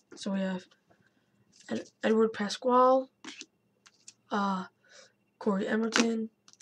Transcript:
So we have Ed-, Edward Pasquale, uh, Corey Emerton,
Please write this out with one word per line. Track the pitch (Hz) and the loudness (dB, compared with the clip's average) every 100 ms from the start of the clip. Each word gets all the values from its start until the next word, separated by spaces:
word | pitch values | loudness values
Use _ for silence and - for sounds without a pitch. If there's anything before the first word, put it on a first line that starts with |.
| _ | _
So | - 208 | -12 -6
we | 196 | -4
have | 190 185 - _ _ _ _ _ _ _ _ _ - | -4 -6 -10 _ _ _ _ _ _ _ _ _ -10
Ed-, | 226 - _ | -10 -10 _
Edward | 214 220 220 | 0 4 2
Pasquale, | 220 202 - 254 247 254 262 262 _ - - - _ _ _ _ _ - - _ | 0 -6 -4 2 4 6 4 0 _ -20 -18 -20 _ _ _ _ _ -20 -20 _
uh, | 214 196 185 185 _ _ - - _ _ _ | -2 -2 -2 -6 _ _ -20 -20 _ _ _
Corey | 220 196 220 | -2 -2 -2
Emerton, | 220 226 220 226 226 220 - - _ | -2 0 0 0 -2 -6 -12 -20 _